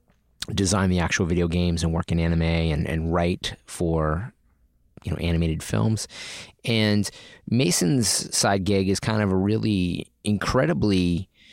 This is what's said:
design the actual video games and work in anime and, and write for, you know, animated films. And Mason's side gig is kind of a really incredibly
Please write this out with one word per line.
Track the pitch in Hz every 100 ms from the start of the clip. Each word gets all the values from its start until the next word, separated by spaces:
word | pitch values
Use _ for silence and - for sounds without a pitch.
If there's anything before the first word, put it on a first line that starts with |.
| _ _ _ _ -
design | 95 95 98 92
the | 90
actual | 82 - 90
video | 87 87
games | 87 87 85
and | 82
work | 82 -
in | 82
anime | 82 82
and, | 82 82 82 76 -
and | 80 82
write | 87 87 92 - - -
for, | - 85 80 78 80 120 - _ _ _ _ _ -
you | -
know, | 80
animated | 85 82 82 80
films. | - 110 110 110 - - - - - -
And | - 113 107 104 98 - - - -
Mason's | 113 165 175 175 135 107 - - -
side | 110 101 95
gig | 98 95
is | 98
kind | - 107
of | 101
a | 95
really | 98 110 110 101 90 - - _
incredibly | 104 104 - 123 151 - 104 95 87 87 92 _ -